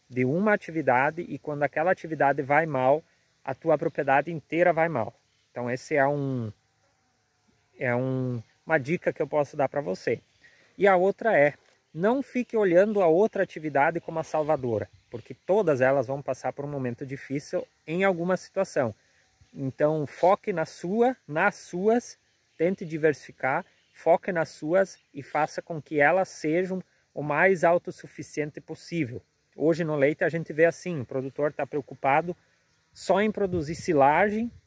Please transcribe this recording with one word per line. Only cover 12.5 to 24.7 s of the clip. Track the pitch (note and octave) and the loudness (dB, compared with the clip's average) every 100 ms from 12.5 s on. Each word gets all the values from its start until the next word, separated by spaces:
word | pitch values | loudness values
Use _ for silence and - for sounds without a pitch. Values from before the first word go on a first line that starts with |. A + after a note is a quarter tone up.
| A3+ | 0
olhando | G3+ E3+ G#3 G#3 | 4 6 4 4
a | F3 | 4
outra | E3 A3 G#3 | 4 2 0
atividade | F3+ E3 D#3 C#3 D3+ E3 | -4 -4 -2 2 2 0
como | - D#3+ | -6 -8
a | |
salvadora, | D#3 D#3 D3+ D3+ B2+ G#2+ G2+ _ _ | -4 -4 0 -2 0 -2 -4 _ _
porque | A2+ - | -16 -16
todas | - - F#3+ - C3 | -14 0 2 2 4
elas | C3 C#3 A#2 | 4 2 -2
vão | C#3+ | -6
passar | C#3 B2+ B2+ | -6 -6 -6
por | C3+ | -8
um | C#3+ | -8
momento | C#3+ B2+ A#2 C3+ | -6 -6 -8 -10
difícil | C3+ - C3+ - F3+ - _ - | -12 -8 -8 -6 -8 -8 _ -8
em | E3+ G3 | 0 0
alguma | F3 F3 F3+ | 0 -2 -4
situação. | - F#3+ F#3 D#3+ A#2+ - _ _ _ _ _ | -4 -6 -2 -2 -2 -4 _ _ _ _ _
Então, | - C#3 - D3+ D#3 C#3+ | -10 -8 0 0 0 -4
foque | - F3 G3+ - | 0 2 2 -2
na | F3 D#3 | -6 -6
sua, | - F3 G#3+ A#3+ B3+ - | -8 -6 0 0 0 -6
nas | D3+ G3 - | 0 0 -2
suas, | - F3 G#3 A#3 - - _ _ _ _ | -10 -2 0 0 -2 -20 _ _ _ _
tente | E3 G3 E3 | -2 -2 -8
diversificar, | D#3+ D#3 C#3 - - C3 D3+ - _ _ | 0 0 0 -10 -6 -2 -2 -6 _ _
foque | - D#3+ F3+ - | -4 2 2 2
nas | E3+ D3+ | -4 -4
suas | - D#3 | -6 0